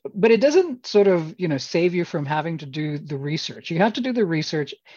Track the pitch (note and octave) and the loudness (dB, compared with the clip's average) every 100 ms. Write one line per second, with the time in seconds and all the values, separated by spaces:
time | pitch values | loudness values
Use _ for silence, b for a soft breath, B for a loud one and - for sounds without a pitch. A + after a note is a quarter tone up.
0 | - G3+ A3+ A3+ C#4 E4 F4 B3 - G#3 | -12 0 4 6 6 4 2 -2 0 4
1 | G3 F3+ D#3+ - F3+ C#3 - E3+ F3+ F3 | 4 4 0 -4 -2 -2 -2 0 0 0
2 | E3+ D#3+ C#3+ D3+ E3 D#3+ D3 C#3+ D3+ D3 | -2 -4 -4 -4 -4 -6 -8 -6 -4 -4
3 | D3 C#3+ C#3+ D#3+ - B2 - E3 A3 G#3+ | -6 -8 -4 -4 -6 -10 -6 0 2 0
4 | B3+ A#3+ F#3+ D#3+ - D#3 C#3 - b | -2 0 0 0 -2 -4 -4 -10 b